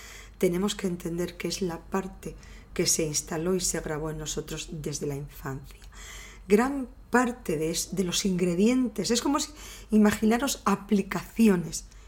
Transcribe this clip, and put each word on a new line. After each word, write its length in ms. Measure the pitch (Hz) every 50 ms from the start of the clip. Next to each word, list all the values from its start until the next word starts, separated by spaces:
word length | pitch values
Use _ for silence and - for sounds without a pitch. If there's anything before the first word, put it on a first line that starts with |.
| - - - - - - - -
tenemos 360 | 190 180 175 175 196 208 -
que 120 | - -
entender 500 | 185 175 175 - 165 170 175 175 175 -
que 120 | - - 170
es 140 | 175 -
la 160 | 202 175 165 165
parte 580 | - - - 190 190 190 - - - 165 147 - - - - - - -
que 140 | - - 175
se 180 | - - - 165
instaló 500 | 151 147 - - - 170 156 160 185 190
y 60 | 180
se 200 | 180 - - 165
grabó 300 | 165 - 156 147 160 160
en 80 | 156 156
nosotros 500 | 151 151 - - - - 156 151 - -
desde 360 | 175 156 143 156 147 - 151
la 100 | 143 139
infancia. 640 | 139 147 143 - - - 139 131 139 - - - - - - - - - - - - - - - - -
Gran 420 | - 202 208 247 269 285 277 247 - - - - -
parte 460 | - 247 254 240 240 - - - 165
de, 140 | 147 160 160
es-, 260 | 175 - - - 185
de 80 | 175 190
los 200 | 175 - - -
ingredientes, 840 | 196 185 175 185 175 170 175 208 233 254 262 254 220 - - 180 -
es 100 | 240 233
como 200 | - 302 285 302
si, 100 | - - - - - - - - - -
imaginaros 720 | 214 214 208 214 214 - 220 214 226 240 285 262 - - -
aplicaciones, 1200 | 196 196 190 - - 214 196 190 - - 170 - - - - 233 214 185 170 156 156 - - - - - - -